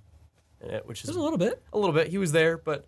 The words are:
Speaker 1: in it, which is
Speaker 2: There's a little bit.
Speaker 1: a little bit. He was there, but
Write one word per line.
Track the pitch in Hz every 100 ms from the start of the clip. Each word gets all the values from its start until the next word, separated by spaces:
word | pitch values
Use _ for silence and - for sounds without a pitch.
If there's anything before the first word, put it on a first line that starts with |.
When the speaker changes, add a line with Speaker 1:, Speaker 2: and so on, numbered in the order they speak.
| - - - _ _ _
Speaker 1:
in | 120
it, | 110 -
which | -
is | -
Speaker 2:
There's | 349
a |
little | 302 302
bit. | - - -
Speaker 1:
a | 214
little | 196
bit. | 151 160
He | 190
was | 180
there, | 160 160 165
but | 160 143